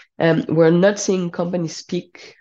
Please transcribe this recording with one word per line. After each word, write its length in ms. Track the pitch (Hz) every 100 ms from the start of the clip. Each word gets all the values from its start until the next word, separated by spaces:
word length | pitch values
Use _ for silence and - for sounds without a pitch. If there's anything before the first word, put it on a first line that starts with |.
| - -
Um, 260 | 160 160 -
we're 340 | 160 160 175 196
not 120 | 208
seeing 320 | - 185 175
companies 460 | 175 175 180 160 -
speak 580 | - 180 - - - _